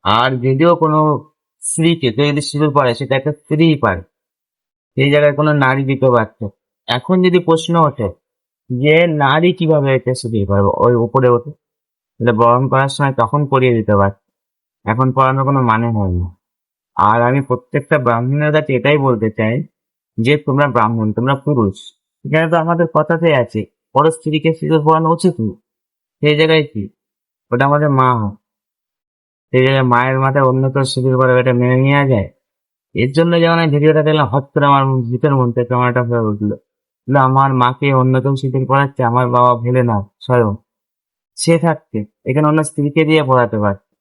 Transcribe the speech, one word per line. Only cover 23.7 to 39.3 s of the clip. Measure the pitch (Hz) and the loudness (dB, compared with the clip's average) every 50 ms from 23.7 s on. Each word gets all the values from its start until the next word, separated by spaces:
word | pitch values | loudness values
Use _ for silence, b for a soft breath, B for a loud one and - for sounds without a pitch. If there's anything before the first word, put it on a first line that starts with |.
| _ _ _ _ | _ _ _ _
পরের | _ 135 147 160 | _ 2 2 2
স্ত্রীকে | 160 - - 160 151 156 151 165 160 | 0 -2 -6 -4 -4 -2 -2 -2 -4
সিঁদুর | - 156 151 160 156 147 | -2 -2 -2 -2 0 2
পরানো | 156 160 160 160 160 | 2 2 2 2 -2
উচিত | 165 160 - 180 147 - | -2 0 0 -2 -2 -2
না। | 113 104 90 _ _ _ _ _ _ _ _ _ _ _ _ _ | -6 -6 -6 _ _ _ _ _ _ _ _ _ _ _ _ _
সেই | 143 151 151 | 0 0 2
জায়গায় | 147 160 160 160 156 147 | 2 2 2 2 2 0
কি, | - _ 107 98 101 _ _ _ _ _ _ _ _ _ _ _ _ | -2 _ -10 -10 -10 _ _ _ _ _ _ _ _ _ _ _ _
ওটা | 123 123 135 | -2 0 0
আমাদের | 139 147 147 151 147 | 0 2 2 2 2
মা | 139 131 127 127 | 2 2 2 2
হয়, | 123 113 107 101 107 _ _ _ _ _ _ _ _ _ _ _ _ _ _ _ _ _ _ _ _ _ _ _ | 0 0 -4 -6 -8 _ _ _ _ _ _ _ _ _ _ _ _ _ _ _ _ _ _ _ _ _ _ _
সেই | - 127 | 0 2
জায়গায় | 127 135 135 135 131 | 2 2 2 2 2
মায়ের | 123 120 120 127 131 131 131 | 2 2 2 0 0 0 0
মাথায় | 135 135 135 143 135 | -2 0 0 2 0
অন্য | 131 127 131 131 131 | 2 0 0 -2 -2
কেউ | 135 143 135 | 0 -2 -2
সিঁদুর | 131 - 131 127 131 131 | -2 -4 -2 -2 0 0
পরাবে, | 127 131 127 127 127 | 2 2 2 2 2
এটা | 123 131 | 2 2
মেনে | 123 120 123 123 127 127 | 0 0 2 2 2 2
নেওয়া | 135 139 143 143 143 | 2 2 2 2 2
যায়? | 135 127 104 95 - _ _ _ _ _ _ _ _ _ _ _ _ _ | 2 0 -2 -2 -6 _ _ _ _ _ _ _ _ _ _ _ _ _
এর | - 117 135 | -4 -4 -2
জন্য | 135 160 165 170 170 170 | 0 0 0 2 2 2
যখন | 165 165 170 165 | 2 2 2 0
আমি | 165 156 | 0 0
ভিডিওটা | 143 147 147 156 151 156 | 0 2 2 2 2 2
দেখলাম, | 147 156 156 156 143 107 | 0 0 0 0 0 0
হঠাৎ | 117 143 139 _ | -2 -4 -4 _
করে | _ 151 143 | _ 0 2
আমার | 143 139 139 135 135 135 131 120 | 2 2 2 2 0 0 -2 -2
ভিতর | 117 123 120 - 151 139 | -4 -4 -2 -2 0 0
মন | 135 127 120 | 0 0 0
থেকে | 117 123 120 120 127 | -2 -4 -4 -2 -2
আমার | 123 123 123 | -2 0 0
একটা | 120 127 120 | 0 -2 -2
হয়ে | 117 120 117 113 | -2 -2 -2 -2
উঠলো, | 107 104 104 104 104 - - _ _ _ _ _ _ _ _ _ 127 | -2 -4 -4 -4 -6 -6 -6 _ _ _ _ _ _ _ _ _ -2
বলে, | 135 143 | 0 2
"আমার | 131 131 131 135 139 135 | 2 2 2 2 2 0
মাকে | 131 127 123 123 131 - 143 139 135 | 0 0 0 -2 -2 -2 -2 0 2
অন্য | 131 127 131 131 131 | 2 2 2 0 0
কেউ | 127 139 135 | 0 -2 -4
সিঁদুর | 135 - 131 127 131 131 | -2 -4 -4 -4 -4 -2
পরাচ্ছে, | 120 135 139 139 135 139 - 127 | 0 0 0 0 -2 -2 -2 -2
আমার | 117 117 127 127 | 0 0 0 0
বাবা | 120 | 0